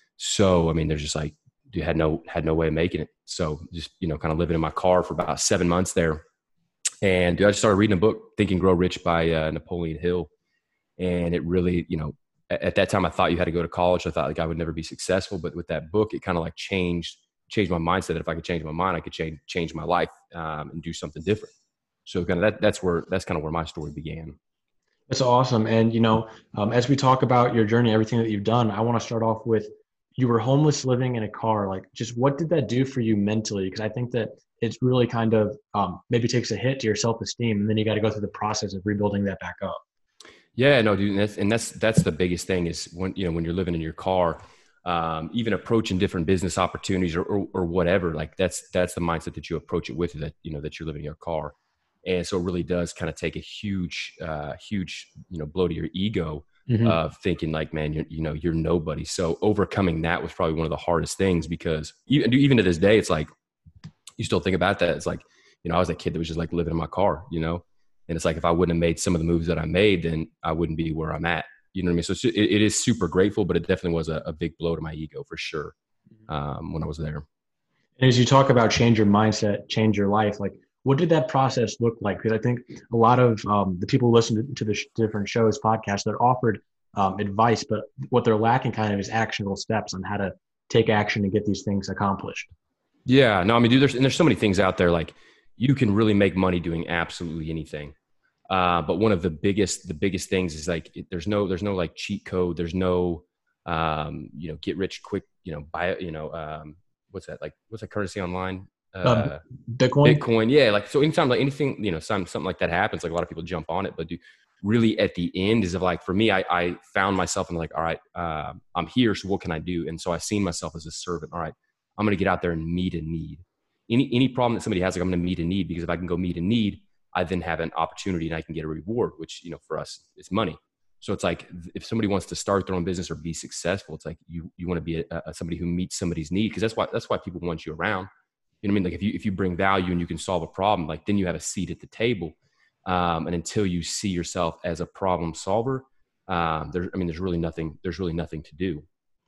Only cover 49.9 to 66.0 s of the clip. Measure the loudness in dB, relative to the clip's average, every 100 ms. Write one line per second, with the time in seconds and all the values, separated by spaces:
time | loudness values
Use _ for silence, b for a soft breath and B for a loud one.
49.9 | -4 -4 -6 -12 -10 -10 -8 -10 -10 -10
50.9 | -10 -10 -12 -6 -6 -6 -12 _ _ _
51.9 | _ -4 -2 -2 -2 -2 -4 -2 -2 -2
52.9 | -4 -8 -6 -6 -8 -14 -10 -6 -4 -6
53.9 | -8 -12 -12 -8 -8 -8 -10 -8 -6 -6
54.9 | -10 -16 -20 -14 -10 -8 -2 -2 -2 -6
55.9 | -4 -2 -2 -4 -8 -14 _ -2 2 4
56.9 | 4 0 -4 -2 -2 -2 -2 -4 -4 -2
57.9 | -4 -6 -4 -4 -2 -2 0 2 0 0
58.9 | -6 -6 -4 -2 0 2 2 0 2 0
59.9 | 0 0 -2 -4 -2 0 0 -2 -2 0
60.9 | 0 0 0 2 2 0 -4 -2 -4 -6
61.9 | -12 0 2 4 4 6 6 4 4 6
62.9 | 6 4 0 -2 _ _ _ -20 -20 -20
63.9 | _ -20 -8 -2 0 2 2 2 2 2
64.9 | 0 -2 -6 _ b b b -2 0 2
65.9 | 0